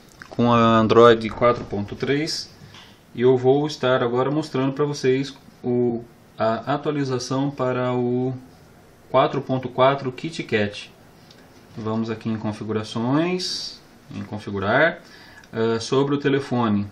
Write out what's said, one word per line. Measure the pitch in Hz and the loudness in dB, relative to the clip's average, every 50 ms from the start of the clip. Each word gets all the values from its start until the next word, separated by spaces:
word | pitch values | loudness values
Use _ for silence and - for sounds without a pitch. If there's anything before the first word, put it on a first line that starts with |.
| - - - - - - | -20 -20 -20 -20 -20 -10
com | - - 120 120 120 | -4 0 2 4 4
a | 117 113 113 113 113 | 6 6 6 6 4
Android | 113 107 110 113 117 120 117 113 110 107 | 4 6 8 10 10 10 8 6 2 -4
quatro | - - 120 120 117 - - | -4 0 2 2 2 0 -2
ponto | - - 101 104 98 - | -8 -6 -6 -6 -8 -8
três, | - - 117 139 143 156 160 - - - - - - - - - - - - - _ _ _ - | -6 -4 -2 -2 -2 -2 -4 -6 -8 -12 -14 -18 -20 -20 -20 -20 -20 -20 -20 -20 _ _ _ -4
e | 117 117 | 2 4
eu | 127 131 | 4 4
vou | 123 123 131 135 143 147 | 4 4 4 4 4 2
estar | 151 147 - - 127 127 127 123 | -2 -4 -2 0 0 2 2 0
agora | 120 120 123 131 - | 0 0 0 0 0
mostrando | 151 151 156 - - 131 131 139 | 0 -2 -4 -4 -4 -2 -2 -2
pra | 135 - 147 | -2 -2 -2
vocês | 147 147 - - 131 127 135 139 139 - - - - - - - | -2 -2 -2 0 2 2 2 0 -4 -8 -16 -20 -20 -20 -10 -6
o, | 127 123 123 123 120 117 113 120 - - - - - - - | -2 0 0 0 0 -2 -4 -8 -12 -20 -20 -20 -14 -6 -2
a | 110 113 113 110 - 127 139 | 0 0 0 -2 -4 -4 -4
atualização | 151 - 156 147 143 139 131 131 123 123 - 135 135 139 143 | -4 -2 -4 -4 -2 -2 -2 -4 -4 -4 -4 -2 -2 -2 -2
para | 143 - 131 127 123 123 127 127 | -4 -4 -4 -2 -2 -2 -2 -2
o | 123 123 123 123 123 123 127 131 131 127 - - - - - - - - - - - - - - | -2 -2 -2 -2 -2 -2 -2 -4 -6 -8 -12 -18 -20 -20 -20 -20 -20 -20 -20 -20 -20 -20 -8 -2
quatro | - 131 143 151 - 143 | 2 2 2 2 0 -4
ponto | 131 - 135 127 - 127 | -4 -4 -4 -4 -4 -4
quatro | - - 127 135 139 135 135 131 | 0 2 4 4 4 2 -2 -8
Kit | 127 - - 160 160 - 165 | -8 -8 -10 -10 -8 -8 -6
Kat. | - 117 107 104 101 104 - - - - - - - - - - - - - - - - - - - - | -2 0 0 0 -2 -4 -8 -16 -18 -20 -20 -20 -20 -20 -20 -20 -20 -20 -20 -20 -20 -20 -20 -20 -20 -14
Vamos | - 107 110 110 113 113 113 | -10 -6 -4 -4 -4 -4 -4
aqui | 113 107 - 117 | -6 -6 -6 -6
em | 110 107 | -6 -4
configurações, | 107 110 104 - 110 104 107 110 110 - - 117 113 123 135 151 170 180 180 185 180 - - - - - - - - - - - - - - | -4 -6 -6 -6 -6 -6 -4 -6 -6 -6 -6 -4 -2 0 0 0 0 0 -2 -4 -4 -6 -8 -8 -10 -12 -14 -18 -20 -20 -20 -20 -20 -16 -14
em | 104 | -12
configurar. | 101 101 107 104 - 110 101 98 95 101 117 135 156 170 175 - - - - - - - - - - - | -12 -10 -12 -12 -10 -8 -6 -4 0 2 2 4 2 2 0 -2 -12 -20 -20 -20 -20 -20 -20 -20 -20 -10
Ah, | - 117 113 113 113 113 | -6 -2 -2 0 0 -2
sobre | 110 - 135 131 139 139 143 | -2 -2 0 0 2 2 0
o | 143 | -2
telefone, | - 143 139 139 135 - 127 120 117 113 104 101 101 101 | 0 0 0 0 -2 -2 -2 0 0 2 0 0 -2 -4